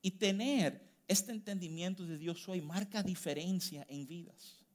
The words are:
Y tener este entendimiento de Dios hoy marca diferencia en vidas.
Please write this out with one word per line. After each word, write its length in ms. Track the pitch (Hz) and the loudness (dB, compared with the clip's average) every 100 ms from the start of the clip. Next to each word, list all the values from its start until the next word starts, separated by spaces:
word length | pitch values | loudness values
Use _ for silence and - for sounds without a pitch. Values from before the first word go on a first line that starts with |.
Y 100 | 190 | 0
tener 680 | 190 202 196 254 277 156 - - _ - | 2 2 4 4 6 4 2 -14 _ 2
este 280 | 196 - | 2 2
entendimiento 720 | 220 202 196 175 160 180 190 170 | -6 -4 -4 -4 -2 -2 -2 -4
de 120 | 156 | -2
Dios 300 | 165 165 - | -4 -4 -2
hoy 140 | 180 | -2
marca 420 | 151 180 202 220 | 0 -2 0 0
diferencia 800 | 185 175 165 143 175 185 - 147 - | 0 0 -2 -2 2 0 0 -6 -8
en 180 | 143 139 | -8 -8
vidas. 560 | 170 170 - - - _ | -10 -12 -16 -20 -20 _